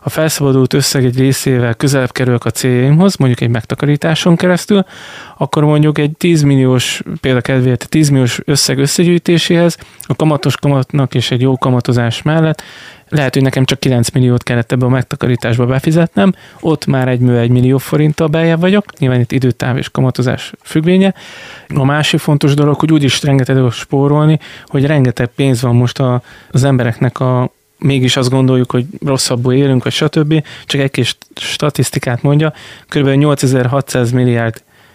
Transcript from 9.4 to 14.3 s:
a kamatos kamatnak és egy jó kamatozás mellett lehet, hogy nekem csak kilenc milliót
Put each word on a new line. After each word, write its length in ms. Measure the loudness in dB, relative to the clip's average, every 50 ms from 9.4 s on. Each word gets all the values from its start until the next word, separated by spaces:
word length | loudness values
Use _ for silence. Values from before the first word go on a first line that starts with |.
| 2 2 2 2 2 0 0 -4 -10 -20 -20 -12
a 140 | -8 -6 -4
kamatos 420 | -2 0 0 0 0 0 -2 -2 -2
kamatnak 580 | 0 0 0 0 0 -2 -2 -2 -2 -2 -2
és 160 | -2 -2 -2
egy 100 | -2 0
jó 160 | 0 0 0 0
kamatozás 640 | 0 0 0 0 0 0 0 0 0 -2 -2 -4
mellett 420 | -2 0 0 2 2 0 -2 -4 -8 -18 -20 -20 -20 -20 -20 -20 _ _
lehet, 240 | -2 -2 0 0 0
hogy 100 | 0 0
nekem 220 | 0 0 0 0
csak 140 | 0 -2 -2
kilenc 300 | 0 0 0 0 0 0
milliót 340 | 0 0 2 2